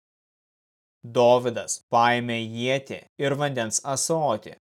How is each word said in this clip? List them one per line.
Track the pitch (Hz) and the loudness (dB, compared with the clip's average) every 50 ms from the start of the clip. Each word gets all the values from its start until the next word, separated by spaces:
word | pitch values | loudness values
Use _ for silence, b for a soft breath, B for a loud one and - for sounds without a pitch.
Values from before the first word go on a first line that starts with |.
| _ _ _ _ _ _ _ _ _ _ _ _ _ _ _ _ _ _ _ _ - | _ _ _ _ _ _ _ _ _ _ _ _ _ _ _ _ _ _ _ _ -20
Dovydas | 120 117 127 120 120 123 123 123 123 113 104 87 - - - _ _ | -2 2 4 6 6 6 6 4 -2 -4 -6 -8 -8 -10 -10 _ _
paėmė | 120 117 117 120 120 120 120 120 117 113 113 | 2 4 4 4 4 2 -2 -4 -6 -6 -6
ietį | 110 113 117 120 127 135 139 135 - 101 87 - _ _ | -8 -8 -4 -2 -2 -2 -2 -4 -8 -14 -14 -14 _ _
ir | - 143 139 139 | -4 -2 -2 0
vandens | 139 147 143 135 123 113 113 - - | -2 -2 -4 -2 -4 -4 -4 -4 -6
ąsotį | - 143 135 131 - - 165 160 156 135 110 107 - 80 73 _ | -4 -4 -4 -4 -2 -2 -2 -2 0 -2 -2 -4 -6 -14 -20 _